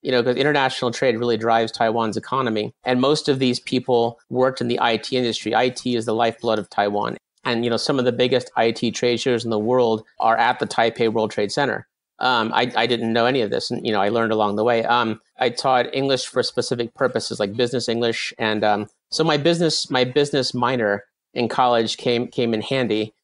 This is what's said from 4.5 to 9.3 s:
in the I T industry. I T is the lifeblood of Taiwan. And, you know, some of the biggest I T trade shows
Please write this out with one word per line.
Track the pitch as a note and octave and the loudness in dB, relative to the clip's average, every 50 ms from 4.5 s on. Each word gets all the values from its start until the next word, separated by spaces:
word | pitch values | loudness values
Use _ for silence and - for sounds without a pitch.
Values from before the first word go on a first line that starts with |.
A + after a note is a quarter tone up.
| C3 - | 0 -2
in | A#2+ | -4
the | A#2+ A#2+ A#2 | -4 -2 0
I | - A#2+ A#2 | 0 0 0
T | A2 - - C3+ | 0 -2 -2 -2
industry. | B2+ B2 A#2+ A2 - - G#2+ A#2 | 0 0 0 -2 -2 -4 0 0
I | A2+ B2 B2+ | 2 2 2
T | B2+ - - B2+ A#2+ | 0 -2 -4 -2 -2
is | A#2 A2 | -2 -2
the | A#2+ A2 | -2 0
lifeblood | A2+ A#2 A#2 A2+ - - A#2 A2 G#2+ | 0 0 0 0 -2 -2 -2 0 0
of | G2 _ | -2 _
Taiwan. | - - G#2 G#2 G#2 G#2 G#2+ A#2 A#2 - _ _ _ _ _ | -2 -2 0 0 0 -2 -4 -4 -6 -8 _ _ _ _ _
And, | C3 A#2+ A2+ A#2+ | -4 -2 0 0
you | A#2+ | 0
know, | A#2 | 0
some | A#2 - - D3 C3+ | 0 0 0 0 2
of | B2 | 2
the | B2 | 0
biggest | A#2 A#2+ B2+ B2+ C3 B2 A#2+ - _ | 2 2 2 2 2 0 -2 -2 _
I | - A#2 A#2 | 2 2 2
T | A2+ - - A#2 | 2 0 -2 -4
trade | G#2+ - - B2 A#2+ A#2 | -2 0 0 0 0 0
shows | - C3+ | 0 0